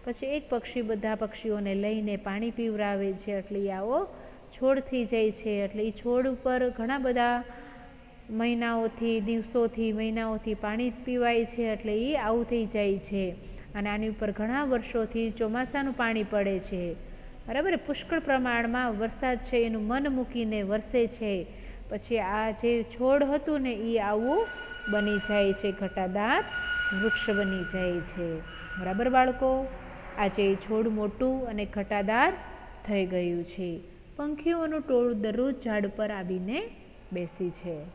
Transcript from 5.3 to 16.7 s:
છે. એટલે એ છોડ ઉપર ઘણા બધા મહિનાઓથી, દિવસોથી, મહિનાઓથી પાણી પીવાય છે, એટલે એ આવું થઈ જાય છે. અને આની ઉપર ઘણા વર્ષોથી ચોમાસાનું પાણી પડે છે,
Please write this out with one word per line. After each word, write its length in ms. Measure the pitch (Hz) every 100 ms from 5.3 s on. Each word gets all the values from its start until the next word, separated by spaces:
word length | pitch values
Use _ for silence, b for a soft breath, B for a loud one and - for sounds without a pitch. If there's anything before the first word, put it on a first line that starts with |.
છે. 200 | 202 220
એટલે 340 | 208 196 214
એ 60 | 220
છોડ 380 | 208 240 247 262
ઉપર 420 | 254 262 254 247
ઘણા 280 | 240 233 277
બધા 460 | 247 247 240 240 247 B B B B B B - -
મહિનાઓથી, 920 | 220 233 233 233 233 226 226 233 226
દિવસોથી, 720 | 208 226 220 247 226 226 226
મહિનાઓથી 640 | 214 220 220 226 214 220
પાણી 360 | 208 208 220 247
પીવાય 540 | 226 - 247 233 233
છે, 180 | 226 240
એટલે 500 | 226 214 220 214 247
એ 40 | 302
આવું 280 | 214 233
થઈ 220 | 233 240 214
જાય 320 | 220 202 196
છે. 320 | - 202 185 175 B B B
અને 140 | 208 202
આની 200 | 208 220
ઉપર 220 | 208 208
ઘણા 340 | 202 214 262
વર્ષોથી 680 | 285 247 - 233 220 226 226
ચોમાસાનું 640 | 214 220 233 254 285 269
પાણી 280 | 254 233 226
પડે 360 | 202 208 196 190
છે, 340 | 190